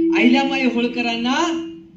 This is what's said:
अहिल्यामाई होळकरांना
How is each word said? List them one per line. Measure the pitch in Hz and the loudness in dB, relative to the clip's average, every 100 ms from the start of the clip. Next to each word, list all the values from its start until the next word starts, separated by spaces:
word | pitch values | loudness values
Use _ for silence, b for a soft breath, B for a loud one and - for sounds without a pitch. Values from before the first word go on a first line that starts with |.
| - | 2
अहिल्यामाई | - 247 262 269 269 | 4 4 4 2 0
होळकरांना | 254 233 240 247 233 233 240 277 339 330 - - - | 0 0 -2 -2 -4 -4 -2 0 -2 -2 -8 -14 -20